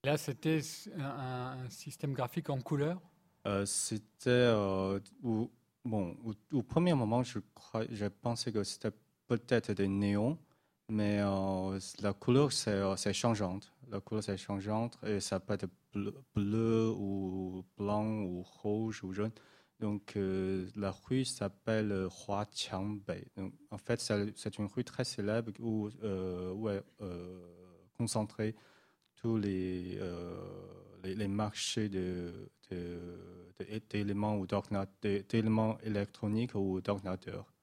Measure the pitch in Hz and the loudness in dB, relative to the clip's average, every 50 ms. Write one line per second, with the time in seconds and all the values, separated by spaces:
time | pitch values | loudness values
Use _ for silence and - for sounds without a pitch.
0 | - 135 151 147 - - 127 - - 156 160 156 139 - - - - 208 - 175 | 4 2 2 2 0 -4 -6 0 2 2 2 2 2 -2 -10 -12 -12 -10 -8 -6
1 | 135 139 131 147 131 127 127 127 123 131 135 131 127 120 - - - 147 - - | -4 -4 -4 -4 -6 -4 -4 -4 -6 -6 -6 -8 -8 -10 -10 -12 -12 -12 -8 -4
2 | - 143 135 139 127 120 - 175 - - 143 131 - - 156 139 143 156 175 185 | -2 -2 0 0 -2 -2 -2 -4 -2 0 -2 -2 0 0 2 2 2 2 0 -2
3 | - - _ _ _ _ _ _ _ 104 101 98 101 101 - - - - 113 104 | -6 -16 _ _ _ _ _ _ _ 2 2 2 2 2 0 0 0 0 -2 -4
4 | - - _ _ - 127 123 123 123 120 113 104 101 98 95 95 95 95 98 98 | -6 -10 _ _ 4 6 6 8 8 8 6 6 4 4 2 2 2 2 0 -2
5 | 98 - - - - 120 110 107 117 - - _ _ _ _ _ - 123 110 104 | -4 -8 -16 -6 -2 0 2 2 0 -2 -6 _ _ _ _ _ -4 -2 0 0
6 | 95 85 - - - 113 101 - _ _ 156 131 - - - 160 175 180 165 135 | 0 -2 -4 -6 -8 -8 -8 -8 _ _ 0 0 0 4 4 4 6 6 6 6
7 | 117 107 113 123 127 - - 107 - _ _ - - - - 110 113 - 117 101 | 4 4 4 4 2 2 -2 -6 -8 _ _ -20 -18 -4 -2 -2 -2 -2 -2 -2
8 | 104 101 98 _ - 120 117 120 - 123 107 107 98 - - - - 110 - - | -2 -2 -2 _ -2 -2 -2 0 -2 -2 0 0 -2 -2 -4 -4 -4 -4 -4 -4
9 | _ _ _ _ _ - 123 110 - - 127 113 - - 101 92 98 95 98 101 | _ _ _ _ _ 0 0 0 4 4 4 4 4 2 2 2 2 2 4 4
10 | 101 101 101 104 110 131 165 - - _ _ _ _ _ _ _ _ - 110 107 | 4 4 4 4 4 2 0 -2 -8 _ _ _ _ _ _ _ _ -2 0 2
11 | 104 104 104 101 101 101 98 95 95 98 95 92 95 95 98 95 - - - - | 2 4 4 4 4 2 2 2 2 2 0 0 0 0 -2 -4 -6 -8 -8 0
12 | 104 101 98 - - - 123 135 147 139 - - - 110 104 98 98 95 98 - | 0 0 0 2 2 6 6 6 6 6 2 0 2 2 2 4 4 2 2 2
13 | - 104 98 - - 117 113 101 104 90 92 101 - - _ _ 131 127 104 98 | 0 0 0 2 4 4 4 4 2 -2 -2 -4 -8 -12 _ _ -12 -8 -8 -8
14 | - - 110 107 104 - 98 92 - - 101 98 95 104 107 110 117 117 - - | -6 -4 -4 -2 -2 -2 -4 -4 -2 -4 -4 -4 -2 0 0 0 0 -2 -6 -6
15 | - 107 104 98 - - 98 92 - - 104 92 - 87 - _ _ _ - 101 | -2 0 0 0 0 0 -2 -2 0 -2 -2 -2 -2 -6 -8 _ _ _ -6 -4
16 | 98 101 - - - _ _ 107 101 101 107 113 113 113 113 113 110 113 107 95 | -4 -4 -6 -8 -18 _ _ 0 2 2 2 2 4 4 4 4 4 2 2 0
17 | 101 98 98 98 98 92 92 95 95 92 92 92 92 _ _ - 101 101 104 107 | -2 -2 -2 -2 -2 -2 -2 -2 -4 -4 -6 -8 -10 _ _ -4 -2 0 2 2
18 | 107 110 110 107 101 90 90 90 92 - - - - 107 104 110 113 113 107 - | 2 0 0 -2 -2 -2 -4 -6 -8 -10 -16 -6 -2 0 0 2 0 -2 -4 -4
19 | - 92 92 101 104 110 113 - - - - - _ _ _ _ 113 104 104 101 | -6 -6 -2 -2 -2 -2 -2 -8 -20 -20 -20 -20 _ _ _ _ -2 -2 -2 -2
20 | - - - 104 98 95 95 95 95 95 95 95 92 92 - 104 101 98 95 - | -6 -4 -2 0 0 2 2 0 0 0 0 -2 -2 -4 -4 -2 -2 -2 -2 -4
21 | - - 127 131 131 - - - 104 98 - - _ 113 110 110 107 104 101 95 | -4 0 0 0 2 0 -2 -2 -2 -4 -4 -4 _ 2 2 2 4 2 2 0
22 | 95 92 - - - - 101 101 104 - - - - - 101 92 98 104 104 101 | 0 -2 -4 -8 -6 -2 -2 -2 -2 -2 -4 -6 -4 -4 -2 -2 -2 -2 -4 -6
23 | 101 - 95 95 - - _ 98 95 95 - - - _ 107 107 - - 120 - | -6 -6 -6 -6 -8 -12 _ -8 -8 -8 -8 -14 -14 _ -12 -10 0 -2 0 0
24 | - - 110 104 101 107 107 - - 107 - - 107 95 - 131 120 - - - | 2 0 2 2 2 0 -4 -6 -8 -6 -4 -2 -4 -2 -2 -4 -6 -4 -4 -4
25 | 123 - - - 101 104 107 117 117 113 104 - 117 113 110 110 104 104 - - | -4 -2 -2 -2 0 2 0 0 0 -4 -10 -6 -2 -2 0 0 -2 -2 -6 -6
26 | 110 107 95 92 92 92 90 90 90 92 95 104 110 107 101 98 - - _ - | -4 -4 -2 -2 -2 -2 -4 -4 -4 -4 -4 -2 -2 -2 -2 -2 -4 -8 _ -10
27 | 107 92 87 87 87 90 92 90 87 87 87 87 90 92 87 92 - _ _ - | -8 -8 -8 -8 -10 -12 -12 -14 -16 -18 -20 -20 -20 -20 -20 -20 -20 _ _ -4
28 | 120 107 - 113 107 104 - - 107 110 110 - - - - - _ _ _ _ | -4 0 0 -2 -2 -2 -2 -2 -2 -2 -2 -6 -18 -20 -20 -20 _ _ _ _
29 | _ _ _ - - 113 113 110 101 101 95 92 92 92 92 90 87 90 95 101 | _ _ _ -4 0 0 2 2 2 2 0 0 0 -2 -2 -4 -6 -6 -6 -6
30 | 98 90 87 87 87 85 85 - - 92 95 95 95 92 92 - - - - - | -6 -6 -6 -6 -8 -8 -8 -10 -10 -10 -12 -12 -14 -16 -18 -18 -20 -20 -18 -10
31 | - 92 95 107 104 98 98 104 107 104 - - - - - 120 107 104 95 92 | -8 -6 -4 -2 -2 0 0 0 0 -2 -2 -4 -4 -2 0 0 0 0 0 -2
32 | 90 90 90 90 87 85 87 - 101 - _ _ - - 92 87 87 85 87 87 | -2 -2 -2 -4 -4 -6 -8 -12 -14 -16 _ _ -12 -8 -8 -6 -6 -6 -8 -8
33 | 87 87 87 80 85 90 90 90 87 87 - - 95 92 107 110 - _ - 104 | -10 -10 -12 -14 -16 -16 -18 -18 -20 -20 -12 -12 -10 -6 -6 -8 -6 _ -2 -2
34 | 104 101 101 101 104 107 107 101 95 90 104 98 - - 104 98 98 - - _ | 0 0 0 2 2 2 2 0 0 0 0 0 0 0 -2 -2 -2 -4 -8 _
35 | - 104 98 101 98 - - 113 110 110 110 110 110 110 110 - - 110 104 104 | 0 2 2 2 0 2 2 4 4 6 4 4 4 2 0 -2 -4 -2 0 0
36 | 101 - - - - 104 104 110 120 120 - 104 98 95 92 92 90 - 101 98 | -2 -2 -4 -4 -2 0 2 2 0 0 0 0 2 2 0 0 2 0 0 0
37 | 98 95 92 95 - - - 85 - - _ _ | 0 -4 -4 -4 -6 -8 -8 -8 -10 -12 _ _